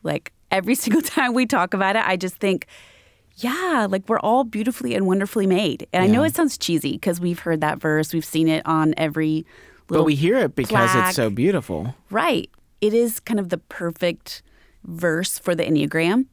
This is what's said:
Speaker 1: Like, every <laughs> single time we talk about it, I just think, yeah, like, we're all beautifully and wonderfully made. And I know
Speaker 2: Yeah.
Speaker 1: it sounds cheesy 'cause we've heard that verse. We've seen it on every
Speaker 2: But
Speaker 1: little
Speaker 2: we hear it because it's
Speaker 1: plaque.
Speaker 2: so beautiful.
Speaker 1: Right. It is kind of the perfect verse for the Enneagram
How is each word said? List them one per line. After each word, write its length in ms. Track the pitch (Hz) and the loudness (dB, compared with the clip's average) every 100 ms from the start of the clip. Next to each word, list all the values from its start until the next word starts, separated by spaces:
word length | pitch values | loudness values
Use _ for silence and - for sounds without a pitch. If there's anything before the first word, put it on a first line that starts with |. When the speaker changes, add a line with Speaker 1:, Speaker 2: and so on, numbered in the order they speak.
Speaker 1:
Like, 280 | 160 147 - _ _ | -4 -6 -8 _ _
every 240 | 190 185 269 | -4 0 0
<laughs> 80 | |
single 180 | - 220 | 2 0
time 320 | - - 254 | 0 -2 0
we 120 | 240 247 | 0 2
talk 280 | 269 180 | 2 0
about 240 | 196 190 208 | 0 0 2
it, 60 | - | 0
I 80 | 185 | -2
just 220 | 185 - | -4 -4
think, 280 | 202 185 - - - _ _ _ _ - | -2 -2 -4 -20 -20 _ _ _ _ -8
yeah, 520 | 240 294 370 302 208 | -4 -2 0 0 0
like, 180 | 190 190 | -2 -2
we're 120 | 226 | -2
all 240 | - 240 247 | 2 2 0
beautifully 500 | 220 214 247 247 220 | -2 -4 -4 -4 0
and 100 | 196 | 2
wonderfully 400 | 190 196 226 196 | 2 0 0 2
made. 380 | 185 202 - - | 2 2 -4 -4
And 100 | 180 | 2
I 60 | 185 | 4
know 140 | 220 | 4
Speaker 2:
Yeah. 60 | 311 | 2
Speaker 1:
it 80 | - | 2
sounds 220 | 311 - | 0 0
cheesy 400 | - 170 143 107 | -2 0 0 -2
'cause 220 | - 175 | -2 -2
we've 200 | 175 175 | -2 -4
heard 200 | - 160 | -2 0
that 200 | 151 151 | 0 -2
verse. 340 | 160 151 156 | 0 0 0
We've 100 | 165 | -2
seen 240 | 156 160 160 | -2 0 2
it 180 | 160 - | 2 0
on 280 | 160 156 151 | 2 2 2
every 500 | 160 147 156 156 - - - - _ | -2 0 -2 -2 -6 -18 -20 -20 _
Speaker 2:
But 80 | 165 | 2
Speaker 1:
little 100 | 156 | 2
Speaker 2:
we 100 | 143 | 2
hear 220 | 165 254 | 2 4
it 180 | 175 - | 2 -2
because 300 | 131 214 190 | -2 2 2
it's 80 | |
Speaker 1:
plaque. 200 | 185 185 | 2 2
Speaker 2:
so 160 | 185 113 | 2 -2
beautiful. 680 | 101 147 185 - 85 104 - _ | 2 0 0 -2 -6 -6 -10 _
Speaker 1:
Right. 400 | 202 330 240 - _ _ _ | -2 0 -2 -4 _ _ _
It 140 | 208 | 0
is 260 | 226 233 220 | 2 0 -2
kind 180 | - 214 | -4 -4
of 120 | 185 | -2
the 80 | 170 | -6
perfect 840 | _ - 170 170 175 170 - - _ _ _ _ - | _ -8 -8 -2 -4 -4 -12 -18 _ _ _ _ -14
verse 520 | 165 175 160 185 - | -4 -2 0 -2 -4
for 180 | - 170 | -4 -2
the 80 | 165 | 0
Enneagram 600 | 156 147 165 165 220 262 | 0 0 0 0 0 -2